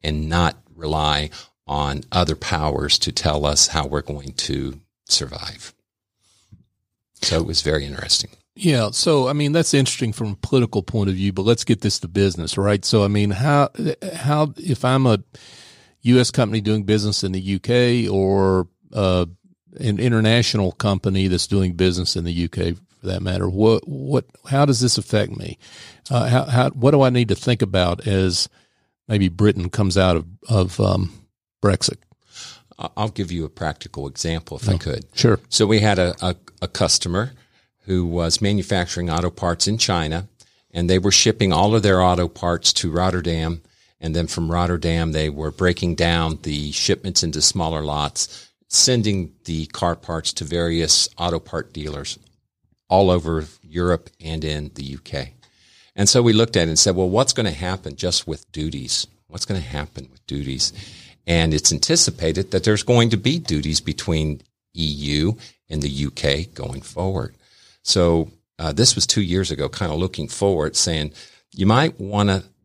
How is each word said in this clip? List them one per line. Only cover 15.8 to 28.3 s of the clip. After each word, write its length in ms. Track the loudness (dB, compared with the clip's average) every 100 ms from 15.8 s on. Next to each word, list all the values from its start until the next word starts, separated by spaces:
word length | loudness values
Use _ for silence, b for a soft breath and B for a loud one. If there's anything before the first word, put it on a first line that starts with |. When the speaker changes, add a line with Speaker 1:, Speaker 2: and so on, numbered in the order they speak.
| B B
Speaker 2:
U 160 | 4 4
S 100 | 4
company 320 | 2 0 0
doing 220 | 0 0
business 400 | 2 2 2 -2
in 80 | -2
the 100 | -4
U 180 | -2 -2
K 480 | 0 2 4 2 0
or, 600 | 0 2 4 4 2 0 _ _
uh, 320 | 0 2 2 0 -6 _ _ _ -6
an 200 | -2 0
international 720 | 2 2 4 4 2 0 0
company 560 | 0 0 0 0 0 2
that's 200 | 0 0
doing 260 | 0 0
business 420 | 2 0 0 -4 -4
in 100 | -4
the 60 |
U 160 | -2 -4
K 260 | -2 -4
for 340 | -6 _ _ -8
that 160 | -6
matter, 260 | -4 -4 -2
what, 380 | 2 2 2 -2
what, 380 | -10 -2 -2 -4 _ -2
how 180 | 2 2
does 160 | 2
this 180 | 2 0
affect 360 | 0 -2 -2 -6
me? 220 | -12 -14 B B B B -4
Uh, 180 | 0 2
how, 140 | 2
how, 260 | 2 2 2
what 200 | 2 4
do 100 | 6
I 80 | 4
need 200 | 4 2
to 60 | 0
think 280 | 0 0
about 420 | 0 2 2 0 0
as 420 | 2 2